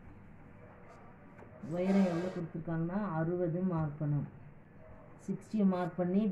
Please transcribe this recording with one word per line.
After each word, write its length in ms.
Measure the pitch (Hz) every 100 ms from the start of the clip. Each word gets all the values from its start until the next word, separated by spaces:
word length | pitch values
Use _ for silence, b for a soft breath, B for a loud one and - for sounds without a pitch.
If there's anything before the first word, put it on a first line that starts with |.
| - - - - - - - - - - - - - - - - 135
உயரம் 360 | 165 185 196 185
எவ்வளோ 240 | 170 180 185
கொடுத்துருக்காங்கன்னா, 800 | 165 165 165 165 165 190 208
அறுபது 460 | 160 160 175 180 165
mark 420 | 185 165 156 143
பண்ணணும். 320 | 151 147 - - - - - - - - - - -
sixty 380 | 196 - 220
mark 320 | 196 180 180 170
பண்ணி 300 | 175 190 220